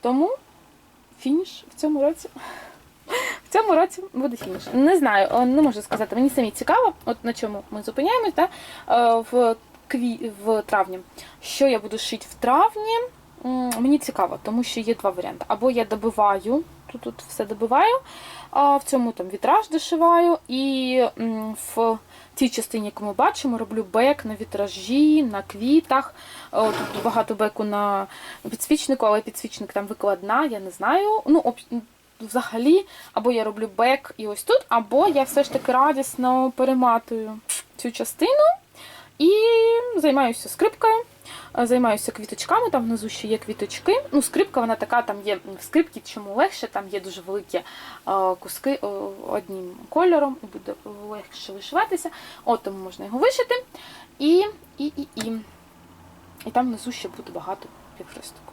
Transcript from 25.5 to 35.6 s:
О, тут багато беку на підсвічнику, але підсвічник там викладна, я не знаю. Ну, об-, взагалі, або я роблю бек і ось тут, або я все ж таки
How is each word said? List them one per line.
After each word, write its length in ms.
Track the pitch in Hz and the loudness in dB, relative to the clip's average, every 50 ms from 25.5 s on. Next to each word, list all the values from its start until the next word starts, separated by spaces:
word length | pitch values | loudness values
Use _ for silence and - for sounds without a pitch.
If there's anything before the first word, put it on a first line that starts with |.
| - 202 220 247 285 320 320 - 262 262 277 - - - - - - - - - | -10 -6 0 4 4 4 4 4 0 0 0 -2 -12 -20 -20 -20 -20 -20 -18 -4
О, 140 | - - 220 | 0 2 2
тут 380 | 220 196 175 175 - - 208 208 | 2 0 -2 -6 -6 -8 -4 -4
багато 320 | 233 - 233 214 - 220 | 0 0 0 0 -2 0
беку 280 | 196 214 214 - - 214 | -2 -2 -2 -2 -4 -4
на 440 | 208 208 208 208 202 202 196 196 190 - - - - - - - 220 | -4 -2 -2 0 0 0 -2 -4 -6 -10 -18 -18 -18 -18 -14 -12 -12
підсвічнику, 560 | 226 - - - 302 302 - - 269 254 233 | -10 -10 0 0 0 0 2 -2 -2 2 4
але 160 | 214 208 214 | 2 2 2
підсвічник 520 | 220 - - - - 220 - - 208 190 - | 0 -4 -14 -12 -14 -12 -12 -12 -12 -6 -6
там 140 | 202 202 196 | -6 -6 -6
викладна, 580 | 214 - - 202 196 180 185 202 220 262 311 | -8 -2 -2 -2 -2 -2 -2 -2 0 0 0
я 140 | 294 233 202 | 0 -2 -6
не 120 | 190 185 | -10 -12
знаю. 500 | 180 - 190 220 285 370 403 415 427 440 427 | -10 -4 -2 2 2 2 2 2 0 0 2
Ну, 140 | - 302 330 | 4 4 4
об-, 420 | - 247 240 - - _ 240 240 220 _ _ _ _ _ _ _ | 4 2 -4 -4 -12 _ -8 -8 -8 _ _ _ _ _ _ _
взагалі, 680 | 220 220 220 247 240 - 220 226 240 285 330 392 381 - - - - - _ | -16 -4 -4 -4 -4 -4 -6 0 4 4 4 4 4 0 -16 -20 -20 -8 _
або 180 | - 214 240 | -2 0 0
я 120 | 247 226 220 | 0 0 -2
роблю 260 | 214 208 214 220 214 190 - | -2 -4 -6 -8 -8 0 2
бек 360 | 233 247 269 269 - - - - | 2 2 2 0 -2 -12 -14 -10
і 100 | 214 208 | -10 -10
ось 160 | 208 - - | -8 -10 0
тут, 220 | - 453 539 - _ | 2 2 2 2 _
або 380 | 233 233 220 208 233 269 339 403 | 0 0 0 2 2 4 4 4
я 160 | 311 277 269 | 4 2 0
все 200 | 262 - 285 277 | 2 2 0 0
ж 80 | - | 2
таки 200 | - 269 | -2 -4